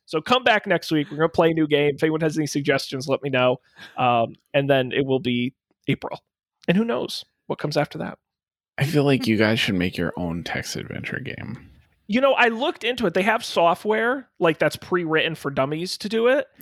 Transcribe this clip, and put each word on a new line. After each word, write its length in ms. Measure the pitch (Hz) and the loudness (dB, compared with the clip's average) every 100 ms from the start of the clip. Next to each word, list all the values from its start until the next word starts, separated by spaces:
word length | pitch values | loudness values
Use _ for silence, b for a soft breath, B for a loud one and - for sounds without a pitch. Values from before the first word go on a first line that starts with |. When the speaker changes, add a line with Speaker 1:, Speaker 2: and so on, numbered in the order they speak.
| _ | _
Speaker 1:
So 160 | 160 | -6
come 220 | - 247 | 0 2
back 220 | 254 214 202 | 4 2 2
next 260 | 170 - | -2 0
week. 200 | 156 143 | -2 -2
We're 60 | 143 | 0
gonna 120 | 160 | 0
play 220 | - 165 | 4 2
a 20 | |
new 140 | 165 156 | 2 2
game. 280 | 143 147 139 | 2 2 2
If 80 | |
anyone 180 | 160 156 | 0 0
has 160 | 160 151 | -2 -2
any 100 | 147 | -2
suggestions, 600 | 147 143 139 - 139 143 | -2 0 0 -2 -8 -2
let 120 | 131 | -2
me 80 | 143 | 0
know. 280 | 131 127 127 B B B - | 2 2 2 B B B -2
Um, 380 | 127 120 113 - _ | 2 2 0 -4 _
and 160 | 143 139 | 0 2
then 220 | 135 127 | 2 2
it 140 | 117 135 | 0 0
will 140 | 131 | 0
be 340 | 127 120 123 - _ _ - | 0 0 -2 -6 _ _ -4
April. 360 | 139 - - - _ _ _ - | -4 -4 -12 -14 _ _ _ 0
And 100 | 180 | 0
who 80 | 233 | 0
knows 400 | 240 - - - _ - | -2 -6 -8 -14 _ -10
what 120 | 143 | -6
comes 160 | 156 151 | -4 -2
after 200 | 147 156 | -2 -4
that? 180 | 170 - _ _ _ _ _ - | -10 -12 _ _ _ _ _ -4
Speaker 2:
I 80 | 143 | 0
feel 180 | 147 | 2
like 240 | 143 131 - | 4 2 2
you 100 | 107 | 2
guys 220 | 107 113 | 2 2
should 160 | - 95 | 0 0
make 220 | 90 - | -2 -2
your 160 | 85 - | -4 -4
own 260 | 87 85 | -6 -6
text 340 | - - - - | -8 -8 -8 -10
adventure 420 | - - - - | -10 -10 -10 -10
game. 500 | - - - - - - _ _ - | -10 -12 -12 -14 -16 -20 _ _ -4
Speaker 1:
You 120 | 214 | 2
know, 140 | 269 | 4
I 160 | 262 233 | 4 4
looked 340 | 226 294 - | 2 -2 -2
into 220 | 220 254 214 | -4 -2 0
it. 80 | |
They 80 | 175 | 0
have 220 | 196 226 - | 0 0 -2
software, 800 | - 170 180 208 214 226 269 247 _ | 2 2 2 0 0 0 -2 -8 _
like, 220 | 175 156 | 0 2
that's 160 | 156 - | 0 -2
pre-written 600 | - 185 165 156 151 160 | -4 -2 0 0 0 -4
for 140 | 147 | -6
dummies 480 | 139 135 156 180 - | -2 -2 -4 -6 -8
to 100 | 208 | -4
do 180 | 220 233 | 0 2
it. 200 | 277 - _ | 2 -2 _